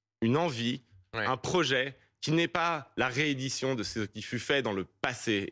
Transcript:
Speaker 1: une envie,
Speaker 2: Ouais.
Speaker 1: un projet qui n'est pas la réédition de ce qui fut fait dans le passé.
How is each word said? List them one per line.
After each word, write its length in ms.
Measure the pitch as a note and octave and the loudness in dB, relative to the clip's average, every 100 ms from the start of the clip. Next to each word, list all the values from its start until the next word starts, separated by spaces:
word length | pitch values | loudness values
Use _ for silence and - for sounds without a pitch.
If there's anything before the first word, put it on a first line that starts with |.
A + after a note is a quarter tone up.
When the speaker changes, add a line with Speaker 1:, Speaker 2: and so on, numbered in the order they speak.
| _ _ | _ _
Speaker 1:
une 160 | A2+ C#3 | 2 2
envie, 440 | F3 A#2+ A#2 C#3 - - _ | 2 0 -2 -4 -8 -20 _
Speaker 2:
Ouais. 120 | A2+ G#2 | -4 -2
Speaker 1:
un 120 | C3 | -2
projet 580 | - F3+ C#3+ C3 C3 C3+ _ _ | 0 2 2 2 0 -6 _ _
qui 120 | - | 0
n'est 160 | D#3+ E3 | 2 2
pas 420 | F3 E3+ D#3+ C3 - | 0 0 -2 -4 0
la 100 | B2 | 0
réédition 680 | B2+ D3+ C3+ C3 - C3+ C3 | 2 0 0 -4 -2 -2 0
de 80 | |
ce 160 | F#2+ A2+ | -2 -4
qui 220 | G#2 - | -4 -6
fut 160 | - A#2+ | -6 -4
fait 220 | - C#3+ | 0 2
dans 100 | A#2 | 2
le 100 | G2 | -2
passé. 640 | F2+ _ C#3 B2 - G#2 G2 | -4 _ -6 -2 0 0 0